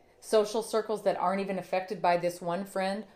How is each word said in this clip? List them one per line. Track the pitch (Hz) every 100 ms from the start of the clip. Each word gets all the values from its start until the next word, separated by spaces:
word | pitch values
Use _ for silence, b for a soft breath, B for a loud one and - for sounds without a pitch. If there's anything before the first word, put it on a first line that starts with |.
| b b
Social | - 220 208 233
circles | 214 220 214 214
that | 185 175
aren't | 180 196
even | 196 190
affected | 175 185 185 196
by | 175 175
this | 170 170
one | 175 175
friend | 196 196 190 202 214